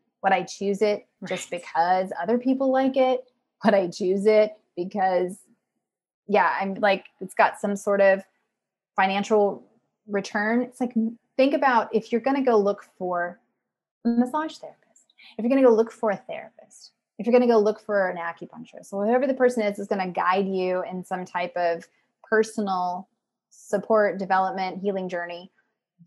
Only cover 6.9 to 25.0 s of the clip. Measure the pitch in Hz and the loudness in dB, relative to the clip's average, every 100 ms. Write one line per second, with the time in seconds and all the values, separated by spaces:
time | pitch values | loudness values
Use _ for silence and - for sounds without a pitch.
6.9 | 190 - - 190 - 165 - 202 202 208 | 0 -4 -18 -10 2 2 2 -6 -4 -2
7.9 | 202 196 190 - _ _ _ _ _ _ | 4 4 4 -4 _ _ _ _ _ _
8.9 | - 190 196 196 214 202 - _ _ _ | -2 0 0 0 2 2 -2 _ _ _
9.9 | _ 214 202 196 214 214 240 247 - 240 | _ -6 -6 -4 -4 0 0 -2 -6 -4
10.9 | 226 220 - _ - 269 311 285 233 208 | -2 -4 -6 _ 0 2 2 2 2 0
11.9 | 220 - 233 262 277 247 214 202 - - | -4 -2 -2 0 0 2 4 2 -2 -10
12.9 | - 180 175 175 196 _ _ _ _ _ | -10 -6 -4 -4 -8 _ _ _ _ _
13.9 | _ 233 233 247 302 311 - 147 _ _ | _ -2 0 0 -2 -6 -10 -20 _ _
14.9 | _ _ _ - - 233 269 262 220 226 | _ _ _ -18 -6 0 6 6 6 2
15.9 | - 220 190 - 147 - _ - - - | -2 -4 -4 -8 -14 -14 _ -20 -20 -20
16.9 | _ _ - 214 247 247 226 208 208 - | _ _ -8 2 4 6 4 4 -2 -4
17.9 | 202 185 180 170 170 170 165 160 - 170 | -2 0 -4 -8 -10 -16 -18 -20 -20 -12
18.9 | 196 208 254 269 262 247 240 208 202 202 | -4 0 2 0 2 2 2 -2 -4 -4
19.9 | 196 185 175 175 190 196 190 185 185 170 | -4 -2 -2 0 2 0 -2 -2 -4 -6
20.9 | 185 175 185 180 180 175 175 170 170 - | -10 -8 -8 -6 -6 -6 -2 -2 -2 -8
21.9 | _ _ _ - 214 220 - 196 185 180 | _ _ _ -2 0 0 -2 -4 -2 -4
22.9 | 180 - _ _ _ _ _ - 202 - | -6 -12 _ _ _ _ _ -4 -4 2
23.9 | 220 202 190 185 190 190 190 185 185 196 | 2 2 -2 -2 0 0 -2 -6 -4 -6
24.9 | 190 | -4